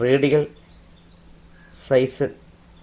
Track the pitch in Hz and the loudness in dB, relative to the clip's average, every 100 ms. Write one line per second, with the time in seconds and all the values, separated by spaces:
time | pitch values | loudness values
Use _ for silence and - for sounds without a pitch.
0 | 123 135 139 151 147 - - - - - | 0 2 2 0 -2 -8 -20 -20 -20 -20
1 | - - - - - - - - - 131 | -20 -20 -20 -20 -20 -20 -18 -10 0 0
2 | 131 - 135 - - - - - | 0 -2 -6 -8 -20 -20 -20 -10